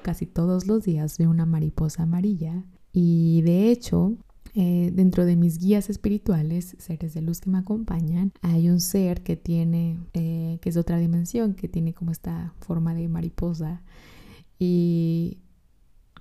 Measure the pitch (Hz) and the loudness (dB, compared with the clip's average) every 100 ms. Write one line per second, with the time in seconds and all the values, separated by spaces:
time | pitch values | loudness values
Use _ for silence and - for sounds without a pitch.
0 | 180 165 170 - 175 185 185 220 202 156 | -6 -6 -4 -2 0 0 0 0 0 -2
1 | 151 - 165 165 165 160 156 - 156 - | -2 0 2 2 2 0 -2 -2 -2 -2
2 | 165 175 202 180 160 175 185 - - 185 | 0 0 0 -2 -4 -8 -10 -18 -4 2
3 | 170 165 165 165 165 175 220 240 - 170 | 4 4 4 4 4 4 4 2 0 0
4 | 185 233 - - - 208 175 175 175 180 | 0 -2 -10 -20 -8 -2 2 2 2 4
5 | 185 180 175 170 170 165 185 208 202 196 | 4 4 4 4 4 2 2 2 0 -4
6 | 202 208 - 165 151 170 175 - - 160 | -2 -2 0 0 0 -4 -6 -12 -10 -8
7 | 165 160 165 165 190 185 185 214 220 170 | -8 -6 -6 -4 -2 -2 -2 -4 -4 -2
8 | 160 175 196 - 170 165 170 175 - 196 | -2 0 -2 -2 0 2 4 2 2 0
9 | 180 175 180 165 - 170 165 170 165 165 | 0 -2 -4 -6 -2 0 0 0 -2 -6
10 | 170 170 165 165 165 165 180 170 170 170 | -8 -6 -4 -4 -6 -6 -2 -2 0 0
11 | 170 170 175 240 220 190 170 170 165 - | 0 0 -2 -2 -2 -4 -6 -4 -4 -4
12 | 170 160 170 165 170 - - 165 165 165 | -6 -6 -8 -8 -10 -12 -6 -2 -2 -2
13 | 165 165 170 - 170 165 160 175 - - | -4 -4 -4 -4 -4 -4 -6 -8 -14 -20
14 | - - - - - - 180 175 170 170 | -20 -20 -20 -20 -14 -2 2 4 4 2
15 | 165 165 175 185 - _ _ _ _ _ | 2 0 -2 -8 -18 _ _ _ _ _
16 | _ - | _ -8